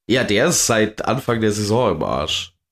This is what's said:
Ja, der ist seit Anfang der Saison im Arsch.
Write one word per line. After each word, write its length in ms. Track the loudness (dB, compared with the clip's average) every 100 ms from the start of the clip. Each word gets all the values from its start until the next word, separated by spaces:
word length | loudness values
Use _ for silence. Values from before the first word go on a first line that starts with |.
| -2
Ja, 140 | -2
der 240 | 2 2 2
ist 180 | 2 2
seit 380 | 2 0 -2 -4
Anfang 340 | -2 -2 0
der 120 | 0
Saison 440 | 0 0 2 2 0
im 80 |
Arsch. 500 | -2 -2 -2 -6 -8 _ _